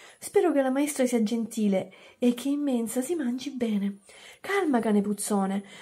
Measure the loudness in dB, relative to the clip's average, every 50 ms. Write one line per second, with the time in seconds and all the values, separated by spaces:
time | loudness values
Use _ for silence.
0 | -20 -20 -20 _ -10 0 2 2 4 4 4 2 2 2 2 2 0 0 2 0
1 | 2 2 2 2 2 2 0 -2 -2 -4 -2 0 2 2 2 0 -2 -4 -10 -20
2 | -20 -20 -6 _ 2 2 2 2 0 -2 -2 0 0 0 0 0 -2 -2 -4 -4
3 | -2 -2 -2 -2 -2 -2 -4 -4 -6 -8 -6 -4 -2 0 0 0 -2 -2 -4 -8
4 | _ -20 -20 -20 -20 -20 -20 -12 -8 -4 -2 0 2 2 2 2 2 2 2 2
5 | 2 0 -2 -4 -4 -2 -2 0 0 -2 -2 -4 -6 -10 -14 -20